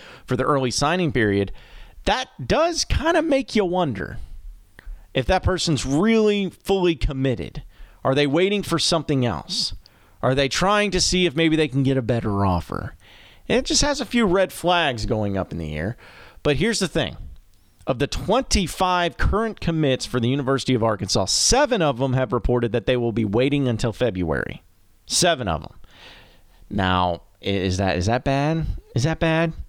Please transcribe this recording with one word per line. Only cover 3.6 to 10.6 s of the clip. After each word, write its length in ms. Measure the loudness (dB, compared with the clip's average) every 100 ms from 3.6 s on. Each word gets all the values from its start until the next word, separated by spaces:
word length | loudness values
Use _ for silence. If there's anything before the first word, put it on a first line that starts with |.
| 0
wonder 520 | 0 0 -2 -8 -10 -12 -12 -16 -18 -20 -20 -16 -16 -8
if 140 | -4 0
that 160 | 0
person's 420 | 0 0 0 0 0
really 640 | 2 4 4 4 2 -2
fully 460 | -4 -2 2 2 0
committed. 640 | -2 0 -2 -2 -6 -12 -14 -18 -20 -4
Are 120 | 0 2
they 100 | 4
waiting 380 | 4 2 0
for 160 | -2 0
something 460 | 0 0 0 0 0
else? 480 | -2 -6 -6 -6 -8 -16 _ -20 -4
Are 120 | 0
they 160 | 2 0
trying 420 | 0